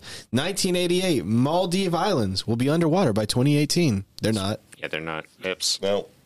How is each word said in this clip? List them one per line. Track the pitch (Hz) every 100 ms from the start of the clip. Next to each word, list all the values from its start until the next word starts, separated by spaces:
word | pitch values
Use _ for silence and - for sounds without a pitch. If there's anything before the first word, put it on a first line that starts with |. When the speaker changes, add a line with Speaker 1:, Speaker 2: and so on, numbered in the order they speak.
| - - -
Speaker 1:
Nineteen | 117 160 196 185 175
eighty-eight, | 180 180 190 139 82
Maldive | 113 135 170 190 180 190
Islands | 165 196 165 101 95 -
will | 117
be | 131
underwater | 165 165 180 160
by | 104 107
twenty | 123 135 147
eighteen. | 147 - 165 98 98 -
They're | 104
not. | 107 98 110 - -
Speaker 2:
Yeah, | 76
they're | 78
not. | 80 78 - _ 92
Oops. | 92 - -
Speaker 3:
Well, | 98 101 - _